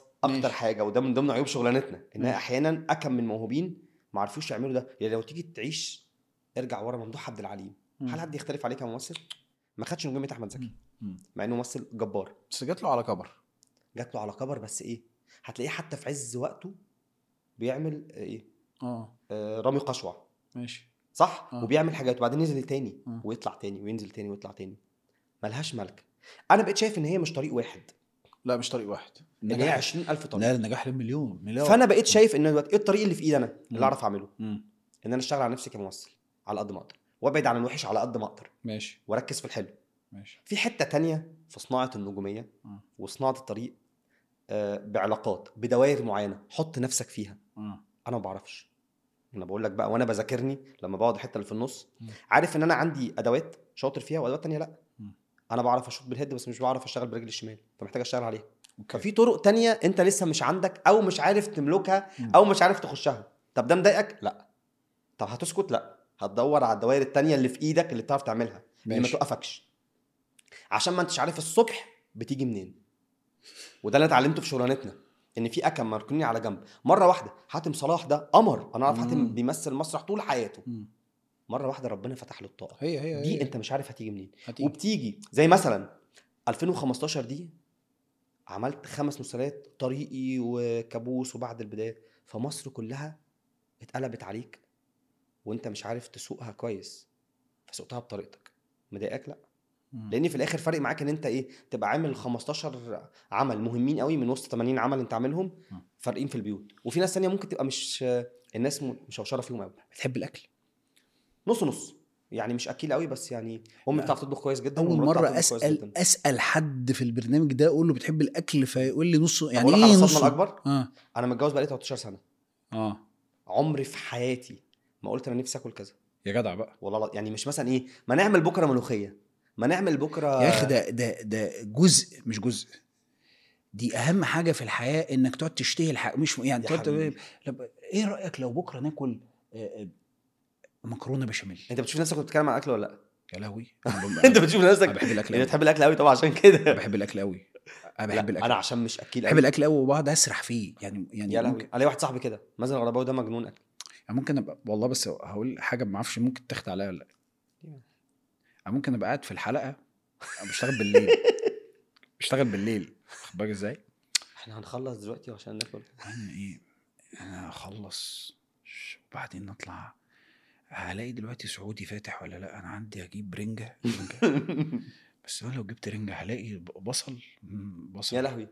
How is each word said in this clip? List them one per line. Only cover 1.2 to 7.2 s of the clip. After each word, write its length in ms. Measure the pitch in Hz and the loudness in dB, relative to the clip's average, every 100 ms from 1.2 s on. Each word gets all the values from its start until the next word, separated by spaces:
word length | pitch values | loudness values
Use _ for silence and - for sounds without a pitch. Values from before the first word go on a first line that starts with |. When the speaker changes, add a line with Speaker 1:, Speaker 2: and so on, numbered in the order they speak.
| 143 | 2
Speaker 1:
عيوب 160 | 120 139 | 2 0
شغلانتنا، 560 | 135 120 127 135 - - - | 0 2 2 0 -8 -14 -4
انها 100 | 123 | -2
Speaker 2:
ماشي. 100 | 101 | -2
Speaker 1:
احيانا 500 | - 127 156 160 - | -2 0 0 0 -2
اكم 220 | 156 147 | -2 0
من 140 | 123 117 | -2 -2
موهوبين 560 | 110 113 139 180 - - _ _ | -4 -4 -2 -2 -6 -18 _ _
ما 80 | 196 | -4
عرفوش 300 | 208 - - | -4 -4 -8
يعملوا 220 | 110 131 | -4 -2
ده. 160 | 127 123 - | -2 -4 -6
يعني 140 | 110 | -4
لو 80 | 113 | -4
تيجي 200 | 110 156 | -6 -12
تعيش، 640 | 170 - 131 156 - - _ _ _ _ _ - | -14 -10 -8 -6 -8 -12 _ _ _ _ _ -8
ارجع 220 | 123 110 | -6 -6
ورا، 160 | 113 123 | -6 -8
ممدوح 340 | 113 139 | -10 -12